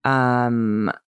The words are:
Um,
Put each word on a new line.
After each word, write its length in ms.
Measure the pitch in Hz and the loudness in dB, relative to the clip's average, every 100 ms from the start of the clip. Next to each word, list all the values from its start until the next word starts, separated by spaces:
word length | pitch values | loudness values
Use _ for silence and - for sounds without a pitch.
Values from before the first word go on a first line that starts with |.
Um, 840 | 135 135 127 123 120 117 113 107 104 - _ | 0 0 2 0 0 0 0 -2 -2 -6 _